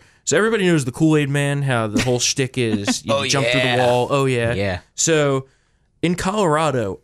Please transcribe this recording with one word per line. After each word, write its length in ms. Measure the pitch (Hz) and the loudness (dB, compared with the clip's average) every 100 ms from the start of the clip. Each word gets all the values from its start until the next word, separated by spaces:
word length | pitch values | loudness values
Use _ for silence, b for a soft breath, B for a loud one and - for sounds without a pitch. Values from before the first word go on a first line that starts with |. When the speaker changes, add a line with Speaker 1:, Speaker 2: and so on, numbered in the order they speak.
| b b | b b
Speaker 1:
So 140 | - 156 | -2 0
everybody 280 | 220 220 180 | 2 2 2
knows 180 | 165 131 | 2 0
the 60 | |
Kool-Aid 360 | - 160 156 147 | 0 2 4 2
Man, 340 | 143 143 143 | 0 -2 -2
how 240 | 135 123 110 | 0 0 0
the 140 | 104 | -2
whole 160 | 127 123 | 0 0
shtick 380 | - - 131 - | 0 -2 -2 -2
is 440 | 117 104 101 - | -2 -2 -2 -4
Speaker 2:
<laughs> 20 | - | -2
Speaker 1:
you 60 | |
Speaker 2:
Oh, 140 | 139 135 | -2 0
Speaker 1:
jump 220 | 139 117 | 0 0
through 140 | 123 | 0
the 40 | 127 | 0
Speaker 2:
yeah. 180 | 123 123 | 2 2
Speaker 1:
wall. 200 | 123 123 | 2 2
Oh, 140 | 143 135 | 0 0
yeah. 280 | 123 117 | 0 -2
Speaker 2:
Yeah. 260 | 117 98 90 - | -2 -2 -4 -10
Speaker 1:
So 540 | - - 160 143 135 131 b b b b _ | -6 0 2 2 0 -4 b b b b _
in 100 | 165 180 | -2 -2
Colorado, 840 | 190 208 185 151 160 131 104 90 | -4 0 0 2 0 -2 -4 -6